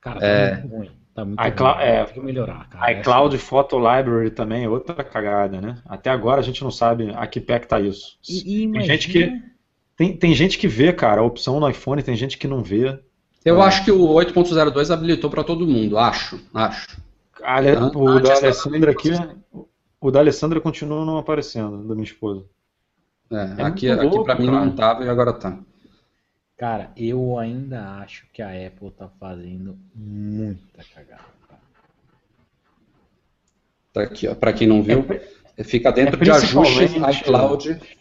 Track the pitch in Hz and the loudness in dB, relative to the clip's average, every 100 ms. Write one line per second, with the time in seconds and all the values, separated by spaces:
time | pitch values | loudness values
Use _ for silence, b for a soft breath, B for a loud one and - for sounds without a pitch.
0 | - 110 104 104 98 95 135 110 98 - | -12 -2 2 4 2 0 -8 -12 -14 -18
1 | _ - 101 104 110 101 131 160 139 113 | _ -12 -10 -4 -4 2 2 2 2 2
2 | 107 127 135 127 107 - - 92 120 104 | 0 -8 -10 -8 -8 -10 -16 -4 -2 -2
3 | 127 123 143 135 - 131 139 135 117 123 | 2 4 4 0 -2 0 0 2 2 2
4 | 135 117 113 - 110 113 120 110 - - | 2 0 -2 -4 -6 -4 -4 -4 -6 -10
5 | - 113 104 101 101 95 101 120 - 95 | -8 -6 -2 0 -2 -4 -10 -12 -16 -10
6 | - 131 110 139 120 127 135 - 117 117 | -4 -2 2 0 0 -6 -8 0 0 0
7 | 110 110 117 - - 120 - 110 101 98 | -4 -6 -8 -8 -4 -4 -2 -2 -2 -4
8 | - _ - 180 185 202 220 214 190 151 | -14 _ -10 -10 -6 -4 -2 -2 0 0
9 | - 180 180 254 - _ _ _ _ _ | 2 2 2 -2 -14 _ _ _ _ _
10 | 165 170 175 160 175 - 196 110 151 180 | -2 2 2 4 2 2 -2 2 2 4
11 | 120 104 117 117 - 135 147 - - 143 | 2 4 2 -2 -4 -2 -2 -2 -6 -6
12 | 131 120 135 - 135 135 92 101 127 135 | -4 -4 -4 -6 -8 -6 -4 -2 -2 -4
13 | _ _ _ _ - 170 190 190 - 196 | _ _ _ _ 2 6 6 4 4 4
14 | 170 156 175 175 175 160 151 139 151 165 | 6 4 4 2 2 4 2 2 0 0
15 | 165 160 147 139 151 165 175 123 107 104 | 0 -2 -2 -4 -4 -2 0 0 2 2
16 | 117 101 - 92 - 113 110 - - - | 2 0 -8 -14 -12 -4 -4 -4 -16 -20
17 | - _ _ _ - 131 139 143 127 147 | -20 _ _ _ -2 2 4 4 2 2
18 | 135 131 131 135 139 127 143 151 156 135 | 4 6 6 4 4 0 -4 2 2 2
19 | 151 175 165 - _ - - _ _ _ | 0 -2 -4 -12 _ -20 -20 _ _ _
20 | 139 131 151 147 156 160 156 151 147 151 | 0 4 4 2 -2 -2 -4 -6 -8 -6
21 | 160 156 151 151 - 120 107 101 107 110 | -4 -6 -4 -4 -4 -8 -8 -8 -8 -8
22 | 107 - 110 98 95 _ _ _ _ _ | -8 -8 -8 -8 -12 _ _ _ _ _
23 | _ _ _ 107 98 98 143 175 127 113 | _ _ _ -8 -6 -4 -6 -2 0 2
24 | 139 185 - 123 123 135 139 - 110 117 | 2 0 0 0 2 2 0 2 0 2
25 | 127 120 120 113 95 95 - _ _ _ | -2 0 0 -2 -8 -10 -16 _ _ _
26 | _ _ _ _ _ _ 120 110 92 - | _ _ _ _ _ _ -8 -6 -10 -8
27 | 117 127 127 123 113 123 135 127 98 98 | -4 -2 -2 -4 -6 -8 -10 -12 -12 -16
28 | 98 - _ _ 208 185 185 - 196 - | -18 -20 _ _ -12 -12 -14 -16 -20 -20
29 | 190 _ - - 87 92 95 95 _ 113 | -20 _ -16 -16 -14 -14 -14 -16 _ -20
30 | 104 104 104 107 107 95 _ _ - _ | -16 -12 -10 -8 -8 -10 _ _ -20 _
31 | - _ - _ _ _ _ _ _ _ | -20 _ -20 _ _ _ _ _ _ _
32 | _ _ _ _ _ _ _ _ _ _ | _ _ _ _ _ _ _ _ _ _
33 | _ _ _ _ _ _ _ _ _ - | _ _ _ _ _ _ _ _ _ -6
34 | 104 - 98 110 110 110 113 107 104 123 | -6 -4 -8 -2 -2 2 4 4 4 2
35 | 135 196 - - _ - - 123 131 117 | 0 -8 -10 -20 _ -16 -4 0 2 4
36 | 139 135 170 156 120 131 156 127 170 165 | 2 4 6 6 6 4 4 4 2 2
37 | 143 139 - 123 135 143 151 165 - - | 0 -2 2 2 2 0 -4 -8 -10 -20